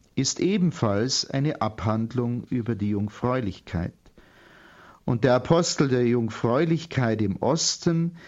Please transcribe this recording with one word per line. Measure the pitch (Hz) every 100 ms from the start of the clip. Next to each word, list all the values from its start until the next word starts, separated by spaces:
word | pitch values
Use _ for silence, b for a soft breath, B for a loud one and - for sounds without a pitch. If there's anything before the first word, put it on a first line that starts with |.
| - -
ist | 135 -
ebenfalls | 180 208 175 - 113 101 127 - -
eine | 139 147 -
Abhandlung | 107 - 107 110 113 - 120 120 -
über | 123 110 107
die | 104
Jungfräulichkeit. | 104 107 - 120 127 104 - - 87 87 - _ B B B B B B B B B
Und | - 120 127
der |
Apostel | 123 123 165 170 - 143
der | 127 120
Jungfräulichkeit | 123 113 - 117 127 165 165 - - 117 107
im | 101 90
Osten | 113 165 - - 175 165 170 B